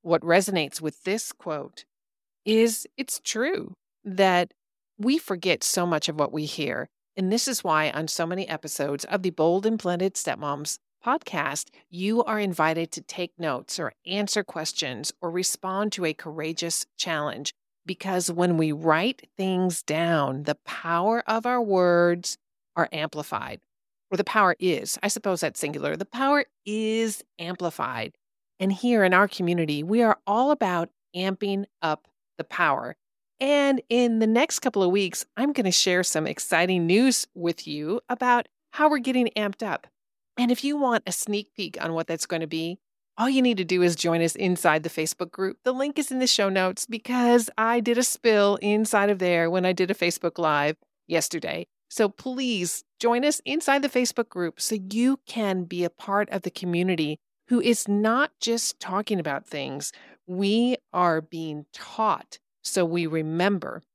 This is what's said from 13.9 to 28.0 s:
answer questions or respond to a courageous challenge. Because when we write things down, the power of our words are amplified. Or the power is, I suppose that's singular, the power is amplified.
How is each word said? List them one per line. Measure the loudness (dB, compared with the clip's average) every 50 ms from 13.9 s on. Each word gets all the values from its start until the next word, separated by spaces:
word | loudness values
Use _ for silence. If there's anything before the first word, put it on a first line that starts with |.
| _ _ _
answer | -6 -4 -4 -2 0 -2 -2
questions | -2 -4 -8 -8 -6 -6 -4 -4 -6 -6 -6 -6 -8 -10 -8 _
or | -8 -6
respond | -4 -2 -2 -2 -4 -4 -6 -6 -2 -2 -2 -2
to | -2 -2 -2
a | -4 -4
courageous | -6 -12 -12 -10 -8 -6 -6 -6 -6 -4 -4 -4 -6 -6 _ _
challenge. | -8 -4 -4 -2 -2 -2 -4 -6 -6 -8 -10 -10 _ _ _ _ _ _
Because | -10 -10 _ -4 -2 -2 -2 -2 -2
when | 0 2 2 2 4
we | 2 2 0
write | 0 0 2 2 4 4 2 -2 -4 -6 -16 _ _
things | -4 -2 -2 0 2 0 0 0 -2 -4
down, | -4 -2 0 2 2 2 2 0 0 -4 -4
the | -4 -4 -4 _ _
power | -12 -12 -8 -4 -2 0 0 2 0 0 0 -2 -2
of | -4 -2 0
our | 0 -2 0
words | 0 2 2 4 6 6 6 6 6 4 2 0 -4 -8 -10 _ _ _ _ _ _ _ _
are | -2 -2 0
amplified. | 0 -6 -6 -4 -6 -8 -8 -6 -6 -6 -6 -8 -12 -14 _ _ _ _ _ _ _ _ _ _
Or | -2
the | -2 -2
power | 0 2 4 4 4 2 _
is, | 0 0 0 0 -2 -6 -6 -4
I | -4
suppose | -4 -4 -2 -2 -4 -2 -2
that's | -2 -4 -4 -4
singular, | -6 -6 -4 -4 -4 -4 -4
the | -4 -8
power | _ -4 -2 0 2 2 2 0 _ _ _ _
is | -6 -4 -2 -2 0 0 0 0 -2 -4 -8 -14 _ _ -12
amplified. | -10 -10 -6 -4 -4 -6 -4 -4 -6 -4 -4 -6